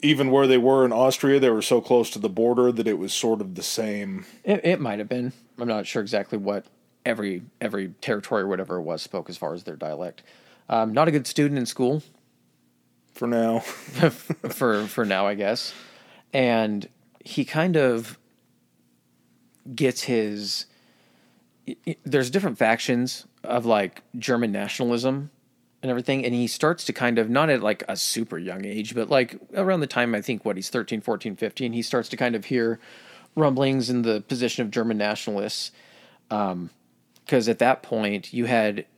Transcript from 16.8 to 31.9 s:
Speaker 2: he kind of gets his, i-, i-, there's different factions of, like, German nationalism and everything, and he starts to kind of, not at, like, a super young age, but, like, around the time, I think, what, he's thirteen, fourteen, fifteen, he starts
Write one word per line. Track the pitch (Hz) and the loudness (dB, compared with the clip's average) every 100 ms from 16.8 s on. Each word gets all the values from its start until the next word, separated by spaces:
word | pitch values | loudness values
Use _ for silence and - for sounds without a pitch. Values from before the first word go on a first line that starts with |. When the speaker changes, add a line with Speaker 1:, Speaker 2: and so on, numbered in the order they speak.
| - _ _ _ | -8 _ _ _
Speaker 2:
he | - - | -10 -6
kind | 127 151 180 165 | -2 0 2 4
of | 131 117 113 - _ _ _ _ _ _ _ _ _ _ _ _ _ _ - | 2 2 -4 -14 _ _ _ _ _ _ _ _ _ _ _ _ _ _ -12
gets | 120 135 123 | 0 0 0
his, | - 117 107 104 104 - - _ _ _ _ _ _ _ _ _ - | 0 0 0 -4 -6 -6 -8 _ _ _ _ _ _ _ _ _ -14
i-, | - - | -12 -8
i-, | 160 | -8
there's | - 135 123 | -2 0 2
different | 196 190 117 | 0 -2 0
factions | 110 117 - 123 127 - - _ | 2 2 0 0 0 -4 -14 _
of, | - 120 117 | -4 -2 2
like, | 107 95 - - 123 | 2 2 -6 -16 -8
German | 110 120 117 | -2 0 0
nationalism | 101 101 - 123 120 127 139 143 _ _ _ _ _ | -2 -4 -2 0 0 0 -2 -6 _ _ _ _ _
and | 131 | -4
everything, | 123 123 135 | -2 0 -2
and | 123 | 0
he | 120 117 | 0 -2
starts | - 156 170 | 0 0 0
to | - | -4
kind | - 123 117 | -2 0 2
of, | 110 | 2
not | 127 160 | 2 2
at, | 131 | 2
like, | 104 104 - | 0 -2 -4
a | 95 | -4
super | - - 113 82 | -4 -4 -4 -6
young | 90 92 | -8 -8
age, | 101 104 110 | -8 -8 -6
but, | 120 107 | -4 0
like, | 139 123 - - | 2 0 -4 -10
around | - 190 185 | -2 0 0
the | 139 | 0
time, | - 120 | 0 0
I | 110 | 0
think, | 104 110 | -2 -4
what, | 110 95 | -4 -4
he's | 95 | -4
thirteen, | 123 104 110 | -4 -4 -4
fourteen, | 110 107 113 95 | -4 -4 -6 -6
fifteen, | 110 - 127 | -6 -4 -6
he | 117 | -4
starts | 113 | -2